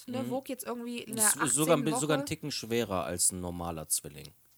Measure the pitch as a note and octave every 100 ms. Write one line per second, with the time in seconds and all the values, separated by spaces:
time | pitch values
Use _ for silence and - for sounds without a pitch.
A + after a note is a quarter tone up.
0 | - A#3 A#3+ B3+ C4+ B3+ - A#3+ A#3 A#3+
1 | - A3 G#3+ - - - D#3+ D#3 D3 D#3
2 | D#3 D3 C#4+ D#3 D3+ - A2 A#2 G#2+ F#2
3 | C#2 F2+ - F#2 F2+ F2 E2+ E2 D#2 -
4 | D3+ C#3+ D3 - _